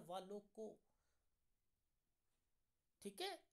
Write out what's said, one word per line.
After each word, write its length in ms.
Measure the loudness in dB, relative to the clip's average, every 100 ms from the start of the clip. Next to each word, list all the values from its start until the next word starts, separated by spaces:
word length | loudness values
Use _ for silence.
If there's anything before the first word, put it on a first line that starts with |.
| 2
वालों 320 | 0 2 -2
को। 380 | -4 -6 -4 -6 -14 _ _ _ _ _ -20 _ _ _ _ _ _ _ _ _ _ _ _ _ _ _
ठीक 180 | -8 2
है, 180 | 4 4 -4